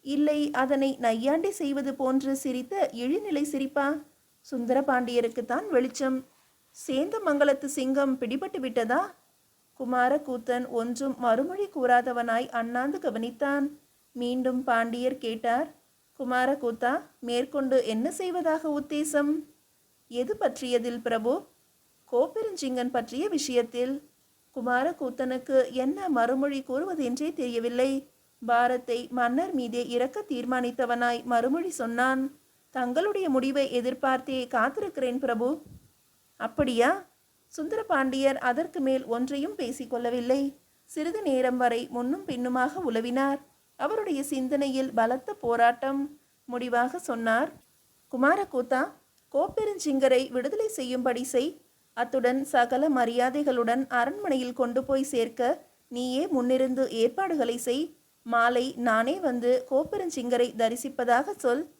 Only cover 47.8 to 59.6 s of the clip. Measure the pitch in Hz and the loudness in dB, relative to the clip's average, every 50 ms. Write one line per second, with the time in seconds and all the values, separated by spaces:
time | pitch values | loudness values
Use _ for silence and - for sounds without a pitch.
47.8 | _ _ _ _ _ _ - 247 254 277 330 403 403 381 - 254 247 247 285 262 | _ _ _ _ _ _ -2 2 4 4 4 4 2 -2 -2 -4 0 0 0 0
48.8 | 156 - - - _ _ _ _ _ _ - 269 320 392 - - 440 427 415 359 | 0 -2 -6 -14 _ _ _ _ _ _ 0 0 0 0 0 -2 -2 -2 -4 -4
49.8 | - 302 269 269 262 262 254 247 269 254 233 254 240 294 277 415 453 440 440 - | -2 0 0 4 4 6 6 4 2 0 -2 -2 -2 -2 -2 0 -2 -2 -2 -4
50.8 | 262 247 247 254 247 254 247 233 247 254 - 247 254 320 339 - _ _ _ _ | -6 -4 -2 0 0 0 0 0 -4 -2 0 0 0 0 -4 -8 _ _ _ _
51.8 | _ _ _ - 240 240 - 262 233 247 254 269 269 277 - 269 247 240 262 254 | _ _ _ -4 -4 0 0 2 2 2 2 2 -2 2 2 2 4 4 2 2
52.8 | 285 311 285 262 240 226 233 240 247 254 254 294 294 294 262 247 233 226 233 254 | 2 2 4 2 2 2 2 2 2 2 2 0 0 2 2 2 2 2 2 0
53.8 | 269 262 - 247 240 262 320 415 415 381 277 262 254 247 247 247 262 240 240 254 | 0 0 0 0 0 0 -2 -4 -2 -2 0 0 -2 -4 -2 -2 -2 0 0 -2
54.8 | 262 262 277 269 269 277 - 247 226 226 226 - 247 240 330 - - _ _ _ | 0 0 0 0 0 0 0 0 0 0 0 -2 0 0 0 -2 -4 _ _ _
55.8 | _ _ 247 240 247 254 254 262 320 370 349 262 247 247 262 254 262 262 254 247 | _ _ -8 -6 -4 -2 0 0 0 2 0 0 2 2 4 4 2 2 2 0
56.8 | 262 - - 226 226 233 226 - 392 381 339 302 247 233 233 240 240 254 240 269 | 0 0 2 2 2 2 2 0 -2 0 0 0 0 0 -2 -4 -2 -2 -2 -2
57.8 | 311 339 - _ _ _ _ _ _ 233 233 233 233 233 247 247 254 262 269 - | -2 -4 -8 _ _ _ _ _ _ 0 2 4 4 6 4 2 0 0 -2 -2
58.8 | 240 240 220 220 226 247 311 381 370 294 247 247 233 240 254 254 | 2 2 4 4 4 2 0 0 0 0 0 0 2 2 2 2